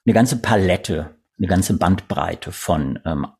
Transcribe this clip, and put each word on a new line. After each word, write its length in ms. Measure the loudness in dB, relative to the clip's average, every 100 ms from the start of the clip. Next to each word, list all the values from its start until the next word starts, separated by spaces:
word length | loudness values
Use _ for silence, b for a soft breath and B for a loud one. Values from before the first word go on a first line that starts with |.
eine 80 | 2
ganze 240 | 4 4 0
Palette, 720 | 0 2 2 0 -2 -4 -6 -12 _ -6
eine 80 | 0
ganze 300 | 0 0 2
Bandbreite 760 | 2 0 -2 -4 -4 -6 -10
von, 460 | -8 -2 -2 -2 -6
ähm, 220 | -6 -4 -6 _